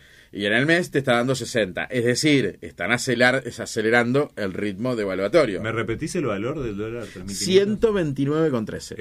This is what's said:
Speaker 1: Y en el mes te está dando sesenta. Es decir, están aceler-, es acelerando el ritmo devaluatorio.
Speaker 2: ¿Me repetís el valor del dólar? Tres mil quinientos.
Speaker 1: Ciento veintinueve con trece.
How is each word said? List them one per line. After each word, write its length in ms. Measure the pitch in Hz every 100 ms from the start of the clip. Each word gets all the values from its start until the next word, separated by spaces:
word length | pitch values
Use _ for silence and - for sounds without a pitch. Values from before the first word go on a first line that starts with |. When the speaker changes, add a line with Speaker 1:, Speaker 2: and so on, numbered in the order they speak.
| - - -
Speaker 1:
Y 120 | - 101
en 60 |
el 120 | 113 143
mes 260 | 170 151
te 60 | 147
está 140 | 131
dando 200 | 120 127
sesenta. 500 | 123 117 120 98 85 78
Es 180 | 123
decir, 540 | 117 120 120 143 101 85
están 320 | 85 - 87
aceler-, 500 | 120 - 120 123 131
es 140 | 120 -
acelerando 720 | 101 117 107 120 120 135 147 -
el 160 | 101
ritmo 420 | 92 104 95 127
devaluatorio. 680 | 120 98 92 98 160 127 90
Speaker 2:
¿Me 120 | 110
repetís 420 | 110 110 110 160
el 120 | 180 135
valor 360 | 98 113 156
del 140 | 120 101
dólar? 260 | 110 117
Tres 140 | 101 95
mil 80 | 131
quinientos. 120 | 196
Speaker 1:
Ciento 480 | - 190 202 202 226
veintinueve 580 | 202 160 135 139 151 160
con 140 | 123
trece. 300 | 107 82 - -